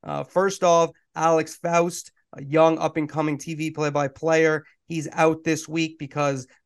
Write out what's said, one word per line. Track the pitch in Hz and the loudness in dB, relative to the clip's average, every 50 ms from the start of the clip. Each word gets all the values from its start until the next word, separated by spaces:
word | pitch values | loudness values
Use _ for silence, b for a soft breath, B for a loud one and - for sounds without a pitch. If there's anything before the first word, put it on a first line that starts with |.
| - | -10
Uh, | - 147 143 | -8 -8 -8
first | 139 - - 175 196 196 190 - | -8 -2 0 0 0 0 0 0
off, | 185 175 170 170 165 156 - _ _ _ - | 2 4 4 4 2 0 -4 _ _ _ -6
Alex | 160 160 165 165 160 160 160 - | -2 2 2 2 2 0 -2 -8
Faust, | - - 170 170 170 175 175 170 - - - _ _ _ _ | -8 -4 0 2 2 2 0 -2 -8 -14 -18 _ _ _ _
a | - - | -16 -14
young | 143 139 147 156 160 165 160 156 | -8 0 4 4 6 4 4 2
up-and-coming | 160 151 - 165 151 - - 156 151 156 147 135 | -2 -2 -2 -4 -6 -4 -4 -2 -2 -2 -4 -4
T | - 165 160 | -8 -10 -8
V | 147 160 156 | -8 -8 -6
play-by-player, | 156 147 151 147 143 147 143 135 - - 156 160 160 160 160 156 156 151 b b b b _ | -4 -4 -4 -2 -2 -2 -2 -4 -6 -4 0 2 4 4 4 4 2 0 b b b b _
he's | - 165 160 147 160 | -10 -8 -8 -8 -6
out | - 165 160 160 156 160 160 | 0 2 2 2 2 0 -2
this | 165 156 156 - - | -2 -2 -2 -4 -6
week | 156 165 160 160 160 - | -4 -4 -4 -4 -6 -10
because | 147 - - 147 147 143 139 131 127 b b b _ | -14 -8 -4 -2 -2 -2 -2 -4 -8 b b b _